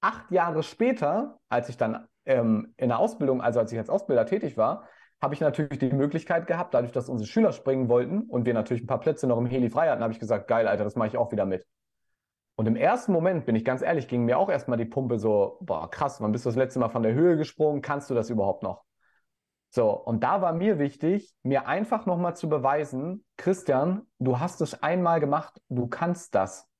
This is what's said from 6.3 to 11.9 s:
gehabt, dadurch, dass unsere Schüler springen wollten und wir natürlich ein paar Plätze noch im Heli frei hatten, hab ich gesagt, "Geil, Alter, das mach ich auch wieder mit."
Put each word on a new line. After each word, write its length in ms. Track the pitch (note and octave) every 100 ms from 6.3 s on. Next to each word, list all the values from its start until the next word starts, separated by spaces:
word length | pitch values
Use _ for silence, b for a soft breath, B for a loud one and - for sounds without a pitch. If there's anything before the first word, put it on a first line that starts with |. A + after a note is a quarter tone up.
| E3+ E3+
gehabt, 280 | E3 F3
dadurch, 180 | B2+ B2
dass 180 | C3 A#2+
unsere 180 | B2+ G#2+
Schüler 240 | - A3
springen 380 | - - C3 B2
wollten 320 | A#2+ B2 G3
und 240 | A3+ B2 A#2
wir 80 |
natürlich 300 | A#2 G#2+ A#2+
ein 40 | A#2
paar 120 | B2+
Plätze 260 | - D3+ C3+
noch 140 | A#2
im 80 | A#2+
Heli 220 | B2+ A#2+
frei 200 | B2 E3
hatten, 140 | A#2+
hab 80 | A#2
ich 80 | A2+
gesagt, 280 | A2 A2 -
"Geil, 200 | A#2 A2+
Alter, 160 | G2+
das 120 | G#2+ B2
mach 100 | G#2+
ich 100 | A#2+
auch 140 | A#2
wieder 140 | G#2+ F#2+
mit." 200 | F#2+ - _ _